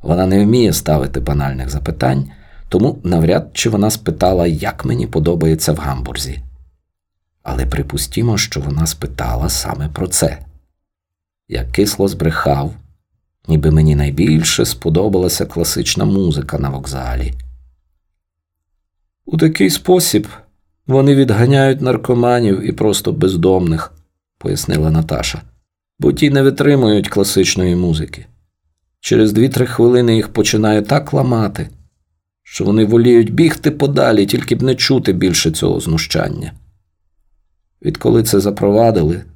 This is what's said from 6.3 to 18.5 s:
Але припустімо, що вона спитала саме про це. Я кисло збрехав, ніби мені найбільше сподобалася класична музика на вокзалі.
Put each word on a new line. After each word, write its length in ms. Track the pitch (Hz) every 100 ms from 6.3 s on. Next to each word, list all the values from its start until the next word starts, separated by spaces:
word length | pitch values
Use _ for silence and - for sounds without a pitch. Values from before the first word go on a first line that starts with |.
| 65 - - - _ _ _ _ _ _ _
Але 220 | - - 62
припустімо, 720 | - - 151 - - 117 107
що 220 | - -
вона 280 | 71 71 80
спитала 600 | - 65 69 - 60 76
саме 400 | - - - -
про 180 | - 90
це. 380 | - 80 - - - _ _ _ _ _ _ _ _ _
Я 180 | - 62
кисло 420 | - 101 - 98
збрехав, 680 | - 80 78 - 69 71 - - _ _ _ _ _ -
ніби 240 | 80 78
мені 240 | 76 78 73
найбільше 680 | 71 69 78 78 82 - -
сподобалася 800 | - - 82 104 95 90 - -
класична 600 | - 82 - 85 - 101
музика 540 | 98 90 73 69 -
на 100 | 67
вокзалі. 640 | 67 67 67 64 62 58 60 - - - _ _ _ _ _ _ _ _